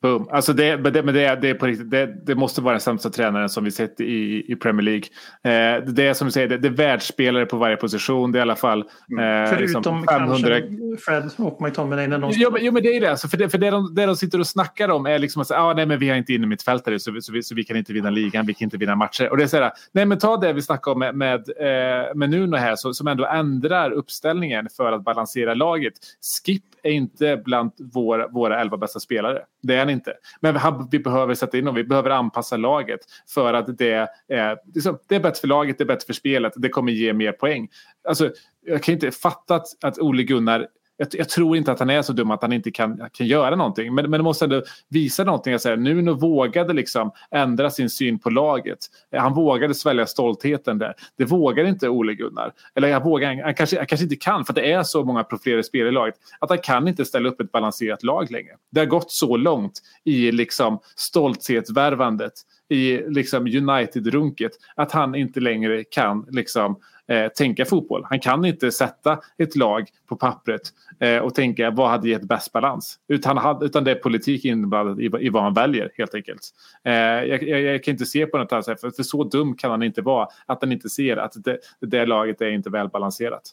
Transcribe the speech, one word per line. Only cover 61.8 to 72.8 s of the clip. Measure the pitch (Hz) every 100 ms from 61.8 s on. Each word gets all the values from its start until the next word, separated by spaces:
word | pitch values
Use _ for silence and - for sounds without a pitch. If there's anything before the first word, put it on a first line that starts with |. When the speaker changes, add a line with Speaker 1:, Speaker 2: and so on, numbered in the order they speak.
| 143 131 127 110 107 - - _ _
Speaker 1:
i | 139 131 123 135
liksom | 143 135 131 120
United-runket, | 123 139 135 110 127 110 135 151 135 110 - _ -
att | 147
han | 160 139
inte | 135 131 131
längre | 123 113 110 110
kan | 110 - 113 104 110
liksom, | 131 113 120 104 101 _ _ _
eh, | 117 110
tänka | - 139 110
fotboll. | 131 185 - 131 -
Han | 135
kan | 127 131
inte | 180 165 127
sätta | 113 123 - - 151 - _
ett | 160 151
lag | 120 104 104 _ _
på | 117
pappret, | 127 120 - 107 - _ _ -
eh, | 120 117
och | 123
tänka | 117 131 110 117
vad | 113 131
hade | 117 113
gett | 113
bäst | 95 117 -
balans. | 117 135 123